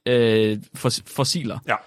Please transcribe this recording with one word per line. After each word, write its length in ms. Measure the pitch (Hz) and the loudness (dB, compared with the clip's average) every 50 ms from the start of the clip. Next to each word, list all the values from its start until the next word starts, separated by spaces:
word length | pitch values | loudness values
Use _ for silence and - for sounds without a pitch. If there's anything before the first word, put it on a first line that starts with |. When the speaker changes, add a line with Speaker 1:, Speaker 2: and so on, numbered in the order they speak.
| - 123 | -2 0
Speaker 1:
øh, 500 | 123 120 117 113 110 110 110 107 107 107 - - - | 2 4 4 4 4 4 2 2 0 -2 -6 -12 -10
fos-, 260 | - - 127 - - - | -4 -4 -2 -2 -4 -6
fossiler. 520 | - - - 139 131 - 175 143 110 92 - - - | -8 -4 -2 -2 -2 -2 -2 -4 -6 -8 -6 -2 -2
Speaker 2:
Ja. 60 | 117 - - | -2 -2 -2